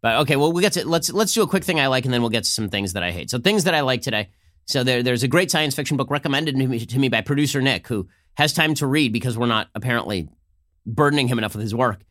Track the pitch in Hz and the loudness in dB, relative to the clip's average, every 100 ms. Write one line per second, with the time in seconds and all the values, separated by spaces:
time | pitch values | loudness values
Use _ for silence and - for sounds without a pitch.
0 | 117 113 147 139 151 170 196 180 135 165 | 2 0 2 2 2 2 0 0 0 0
1 | 160 185 208 233 185 190 175 160 135 131 | 0 0 0 2 0 0 0 0 2 2
2 | 131 123 117 113 104 - 107 101 98 95 | 0 0 0 0 -2 -4 -4 -2 -4 -4
3 | 87 87 67 123 147 214 175 160 135 123 | -4 -6 -6 -2 0 2 2 0 0 -2
4 | - 110 98 _ _ _ - 139 127 123 | -2 -4 -4 _ _ _ -4 -2 2 2
5 | 123 120 127 156 185 165 151 127 139 143 | 2 0 2 2 2 0 0 -2 -4 -2
6 | 131 143 147 139 156 135 131 120 113 120 | -2 -4 -2 -2 0 0 0 -2 -2 0
7 | 135 113 - 143 147 139 131 104 - 110 | 2 2 0 0 0 0 0 0 -2 -6
8 | 92 _ _ - 151 - 156 151 139 147 | -6 _ _ 0 0 2 0 2 0 2
9 | 139 110 123 113 120 110 - - 117 120 | 2 0 -2 -2 0 0 -2 -8 -2 -2
10 | 85 101 76 _ _ _ _ _ - 110 | -2 -4 -6 _ _ _ _ _ -8 2
11 | 143 147 123 120 107 107 107 117 127 98 | 4 4 2 0 -2 -4 -4 0 0 0
12 | _ | _